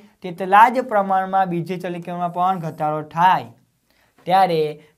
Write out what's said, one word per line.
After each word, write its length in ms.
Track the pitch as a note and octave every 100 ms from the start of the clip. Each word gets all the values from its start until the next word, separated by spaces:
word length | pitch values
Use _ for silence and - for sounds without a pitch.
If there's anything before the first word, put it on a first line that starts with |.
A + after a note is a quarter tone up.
| - _
તેટલા 480 | F#3 E3+ F#3 G3 A#3
જ 100 | B3+
પ્રમાણમાં 680 | B3+ G#3+ G3 F#3+ F#3+ F#3+ F#3+
બીજી 300 | E3+ E3+ F3+
ચલની 220 | F3+ F3
કિંમતમાં 320 | E3 F3 F3
પણ 260 | F3 F3+ F#3+
ઘટાડો 420 | D#3+ D#3+ D3+ D3+
થાય, 440 | D3+ D#3+ F3+ E3 A#2 - _ _ _ _ _ _
ત્યારે 600 | - F#3 F#3 E3 D3+ D3+ _